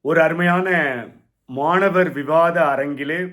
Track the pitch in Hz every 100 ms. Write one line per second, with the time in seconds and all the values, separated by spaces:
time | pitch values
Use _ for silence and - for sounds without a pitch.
0 | 139 160 160 170 175 175 190 175 147 123
1 | 110 - _ _ - 131 151 180 196 180
2 | 175 143 139 160 170 170 151 135 143 139
3 | 143 170 180